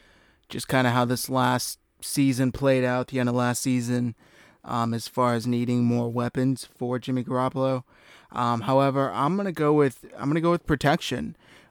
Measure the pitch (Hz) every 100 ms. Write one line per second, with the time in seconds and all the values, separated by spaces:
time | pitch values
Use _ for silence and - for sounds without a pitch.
0 | _ _ _ _ - - - 135 123 123
1 | 123 123 - 131 127 127 - - _ _
2 | - - 135 123 131 - 135 131 127 127
3 | 127 131 123 123 123 120 135 127 120 123
4 | 120 - _ - - _ 127 120 117 117
5 | - - 123 117 117 120 120 123 120 120
6 | 117 120 120 - 127 127 - - 120 123
7 | 123 127 113 127 127 135 135 131 - _
8 | - - - - 120 120 107 135 139 135
9 | 135 95 143 190 196 156 151 151 139 -
10 | - - 135 160 170 170 - 143 143 170
11 | - 123 - - - - -